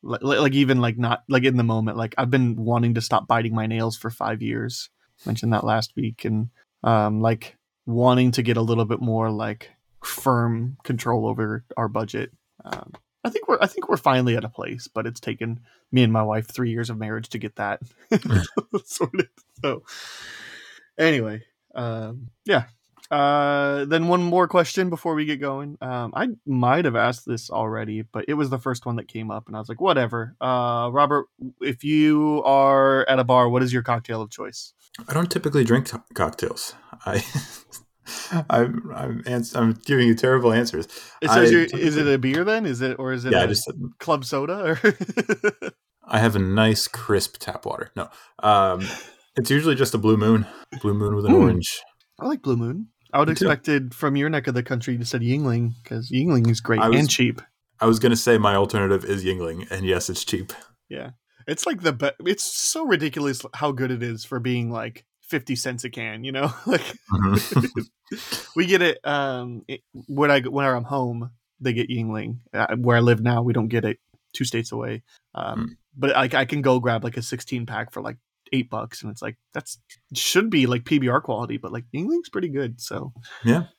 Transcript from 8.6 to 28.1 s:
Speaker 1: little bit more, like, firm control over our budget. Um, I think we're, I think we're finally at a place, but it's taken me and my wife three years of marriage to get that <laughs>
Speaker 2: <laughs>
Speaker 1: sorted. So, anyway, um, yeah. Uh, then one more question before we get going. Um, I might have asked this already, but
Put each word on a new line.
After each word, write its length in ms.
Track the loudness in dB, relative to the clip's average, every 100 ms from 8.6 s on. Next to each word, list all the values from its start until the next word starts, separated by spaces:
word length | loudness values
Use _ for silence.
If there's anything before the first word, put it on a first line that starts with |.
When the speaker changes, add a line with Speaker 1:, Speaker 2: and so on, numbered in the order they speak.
Speaker 1:
little 220 | 2 2 0
bit 140 | -2
more, 300 | 0 0 0
like, 400 | -2 -6 -8 -14 _ _ _
firm 760 | -12 -2 2 2 2 0 -4 -8
control 460 | -6 -4 0 0 0
over 360 | -2 -4 -4 -8 -6
our 100 | -4
budget. 440 | -4 -6 -6 -8 _ _ _
Um, 260 | -14 -14 -14 -20 _ _ -8
I 40 |
think 180 | -6 -2
we're, 100 | 0
I 60 | 0
think 220 | -2 -4
we're 80 | 0
finally 400 | 2 2 2 0
at 80 |
a 60 | -2
place, 360 | -8 -10 -10 -8
but 200 | -6 -6
it's 120 | -8
taken 400 | -8 -6 -6 -8 -12 _ _
me 120 | 4
and 100 | 4
my 100 | 4
wife 240 | 2 -2 -4
three 240 | -6 -4
years 200 | -4 -6
of 80 | -6
marriage 320 | -6 -6 -8
to 80 | -10
get 180 | -10 -6
that 240 | -4 -6 -10 _ _
<laughs> 400 | -2 2 0 0
Speaker 2:
<laughs> 340 | -6 -6 -8
Speaker 1:
sorted. 440 | -8 -6 -2 -2 -4 _ _ -8
So, 220 | -6 -6 -10 -18 -18 -18 -18 -18 -18 -20 -20 -20 _ 0
anyway, 440 | 2 2 0 -6 -12 _ _
um, 560 | -8 -6 -6 -8 -12 -16 -10
yeah. 200 | 0 0 0 _ _ _ -4
Uh, 760 | 0 2 4 2 2 0 -2
then 240 | 0 0 2
one 140 | 2
more 260 | 2 2 4
question 420 | 4 2 0 -2
before 240 | -2 -2
we 100 | -2
get 160 | -2 -4
going. 360 | -4 -6 -10 -10
Um, 320 | -8 -6 -6 -4
I 120 | -4 -4 -2
might 380 | 2 4 4
have 120 | 2 2
asked 300 | 2 0 -6
this 240 | -8 -6
already, 520 | -4 -4 -4 -6 -8
but 220 | -8